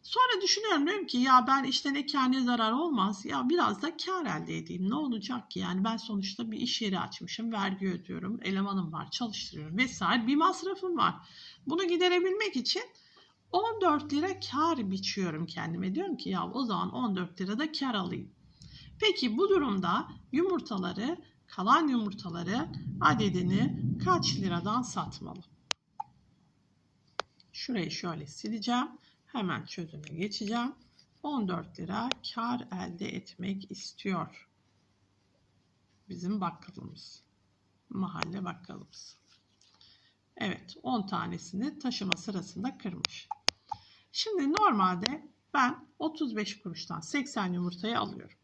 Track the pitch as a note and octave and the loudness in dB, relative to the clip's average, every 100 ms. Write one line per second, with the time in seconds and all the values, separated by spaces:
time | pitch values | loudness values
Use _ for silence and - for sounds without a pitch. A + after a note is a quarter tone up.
0 | - A#4 B4+ G#4 G4 G4+ G#4+ E4 D4 G4+ | -2 4 4 6 4 2 4 4 4 2
1 | D#4+ B3 C4 C4+ A3+ C4+ C4 - C#4+ C#4 | 0 2 8 8 8 2 4 0 0 -2
2 | C#4+ C#4+ B3+ C4 B3 A#3+ A3 B3+ E4+ B3+ | 0 2 4 4 4 4 4 2 2 4
3 | F#3+ G3+ - C4+ B3+ F4 A3+ G3+ D#4 - | 2 0 -4 0 4 4 4 2 -2 -4
4 | - F#4 C#4 D#3 E3 E3 E3 F3 F#3+ C4+ | -4 -2 0 -2 -2 -6 -4 -2 0 2
5 | D4+ A3 G3 B3 - F#3 F3+ F#3 G#3+ A3+ | 0 -2 -4 -6 -6 -4 -2 2 2 0
6 | - G3+ G3 - A3+ A3 B3 - A3 F#3 | -2 -2 -2 -4 -6 -2 -2 0 0 0
7 | - - F3 - A3+ A3+ G3 F#3+ F#3+ F3 | -2 -6 -8 -6 -4 0 -2 0 -2 -2
8 | - E3 F#3+ A3+ F#3 G3 G3+ G3 E3 E3 | -6 -6 -4 -4 -2 0 0 0 -2 -6
9 | D#3 - A#3+ G3+ - E3 D3+ F3 B3+ - | -6 -4 -4 -6 -10 -10 -6 0 -2 0
10 | F3+ A#3+ A3+ C#4+ E4+ F4+ F4+ F#4+ F#4 E4 | 2 2 4 4 4 2 -4 -4 -2 2
11 | G3+ - - - - - - D#4+ F#4+ E4+ | 2 0 -12 -20 -20 -12 -2 0 2 4
12 | F4+ F4+ F4+ G4 G#4+ C4+ - F#4 A#4+ - | 6 6 4 2 0 0 -2 -2 -4 -14
13 | - - - _ _ F4 A4+ A4 F#4 D4 | -20 -20 -20 _ _ 0 0 2 4 4
14 | D4+ C#4+ F4+ F#4+ - C4 E4 D#4 G3+ F#3+ | 0 0 0 -2 -4 2 2 2 -2 -2
15 | - - F3+ D#3 E3 F#3 E3 E3+ F#3 G#3 | -4 -2 -2 -2 -4 -4 -4 -2 -2 0
16 | G4 B3+ - F#3 F3 A#3 B3 F3 F3+ A#3 | -2 -2 -2 -2 -2 -2 0 0 0 0
17 | B3 F#3 F3+ - F#3+ A3 D#4 D#4 C4+ G#3+ | 0 0 -2 -4 -4 -2 -2 -2 -2 -2
18 | F3 F3+ F#3 - - - - - - - | -2 -6 -8 -16 -20 -20 -20 -18 -18 2
19 | G#4+ - B3 A3 G4+ F#4+ C#4+ G3 F3 G3+ | 2 4 2 4 6 6 6 2 2 2
20 | D#4 - - B3+ F#4 E4+ - G3+ F3+ F3+ | 0 -12 -2 2 4 2 0 -2 -2 -2
21 | A#3+ F4 - _ _ - F#3+ C#4+ D#4 B3 | -2 -2 -8 _ _ -2 6 6 6 2
22 | G#3 F#3+ F3 E3 F3 A3+ D#4+ - - - | 0 -4 -8 -6 -2 0 -2 -4 -6 4
23 | - A#3+ G#3 F3+ F3+ G3 B3+ - - - | 6 6 4 4 4 4 4 2 0 2
24 | F#4 F4+ - - F#3+ E3+ F#3 A#3 A#3+ F#3+ | 4 4 4 0 0 0 0 0 0 -4
25 | - - - F#3+ - _ _ - _ _ | -6 -8 -12 -12 -18 _ _ -8 _ _
26 | - _ _ _ _ _ _ _ _ _ | -16 _ _ _ _ _ _ _ _ _
27 | _ _ - _ _ - - A#3 E3 - | _ _ -10 _ _ -14 -4 -2 -2 -4
28 | F3 D#3 C#3+ - G#3+ A3 G#3 B3 D4+ - | -6 -8 -10 -10 -6 -4 0 0 0 -8
29 | _ _ _ B3+ F#3 B2+ - - D#3+ D3+ | _ _ _ -4 -2 -2 -6 -10 -10 -12
30 | D3+ D#3 G#3 - G3+ A#3 B3 - _ _ | -12 -6 -6 -4 -2 -2 -2 -6 _ _
31 | _ _ D4 C#4+ G3 F3 - - E3+ G3+ | _ _ -4 -2 0 -2 -6 -12 -6 -4
32 | A#3+ - - - A#3 B3 - F#3 F3+ E3+ | -4 -6 -8 -6 -4 -4 -6 -8 -8 -6
33 | - - - - F#3 G3 F#3+ G3 - - | -6 -6 -10 -8 -6 -6 -8 -12 -12 -8
34 | G3+ F3+ D3+ - _ _ _ _ _ _ | -2 -2 -4 -10 _ _ _ _ _ _
35 | _ _ _ _ _ _ _ _ _ _ | _ _ _ _ _ _ _ _ _ _
36 | - F3 F3 G#3 F3 - - - - - | -14 -6 -2 0 -2 -4 -16 -14 -14 -16
37 | - - _ _ _ _ _ _ _ G3 | -18 -20 _ _ _ _ _ _ _ -4
38 | F#3 F#3 - F#3+ F3+ - - - - - | -4 -4 -6 -4 -6 -6 -12 -14 -14 -18
39 | - - _ _ _ _ _ _ - - | -20 -20 _ _ _ _ _ _ -20 -20
40 | _ _ _ - G#3 - - - B3 A#3+ | _ _ _ -6 -4 -4 -10 -10 -2 -2
41 | G3 F3 E3+ F3 - F#3+ C4 D4 B3+ B3 | 0 -2 -4 -6 -6 -4 -4 -4 -4 -2
42 | G3 - - G3 F#3 - A#3 - G3+ F3 | -2 -2 -2 -6 -6 -6 -6 -4 -8 -6
43 | - - - - - - - - - - | -8 -8 -12 -6 -6 -6 -16 -16 -16 -20
44 | _ - A4 G4 C#4 F4+ G#4 A3 F3+ F3+ | _ -6 -2 0 2 4 4 6 4 2
45 | G#3 D4+ - _ _ C#4+ B3+ D#4 - _ | -2 -4 -12 _ _ 2 2 0 -12 _
46 | D#4 - D4 G#3+ G3+ - F#3 E3+ - E3+ | -6 -4 -4 -2 -4 -6 -10 -10 -8 -10
47 | - C#4+ B3+ - F#3+ F3 F3+ F3 G#3+ A#3 | -4 -4 -2 -2 -2 0 -2 -2 -2 -2
48 | G3 - - - | -2 -6 -14 -20